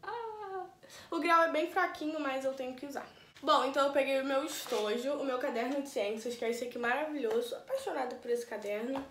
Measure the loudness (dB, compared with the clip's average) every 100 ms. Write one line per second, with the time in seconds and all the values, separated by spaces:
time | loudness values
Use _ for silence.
0 | -6 -6 -6 -8 -8 -6 -8 -12 -20 -18
1 | -6 0 6 8 8 4 2 2 2 0
2 | -4 -2 -2 0 -2 -2 -6 -6 -8 -10
3 | -12 -18 -20 -8 4 6 6 4 4 4
4 | 4 2 2 0 0 -6 -2 0 0 0
5 | 0 0 0 0 0 0 0 -2 -2 -2
6 | -2 -2 -6 -4 -2 -2 -4 -2 0 0
7 | 0 -2 0 0 0 -6 -6 -4 -2 -2
8 | -4 -6 -2 -2 -2 -6 -4 -2 -2 -4
9 | -6